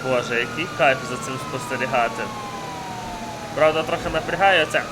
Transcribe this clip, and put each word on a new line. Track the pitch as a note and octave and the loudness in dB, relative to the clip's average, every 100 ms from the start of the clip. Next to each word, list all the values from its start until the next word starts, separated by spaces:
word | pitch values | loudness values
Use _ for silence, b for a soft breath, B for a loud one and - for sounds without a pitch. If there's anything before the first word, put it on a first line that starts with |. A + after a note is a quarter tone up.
Боже, | C3 B2+ A#2+ A#2 | 2 0 2 0
який | A#2+ A#2+ E3+ - | 0 -4 -6 4
кайф | D#3 C3 A#2 | 4 4 -2
за | B2+ C3+ | -6 -6
цим | C3 A#2+ | -6 -6
спостерігати. | C3 - B2+ B2+ C3 A#2 A#2 G#2 - - - - - - - - - - - - D3+ | -6 -4 -2 0 2 2 0 -6 -6 -8 -8 -8 -8 -8 -8 -8 -8 -8 -10 -8 4
Правда, | D#3 D#3 | 4 4
трохи | D#3+ E3 E3+ | 0 -2 0
напрягає | D#3+ D#3+ E3 G3 F#3 | -2 -2 4 6 6
оце. | D3+ D3 A2 | 4 0 -2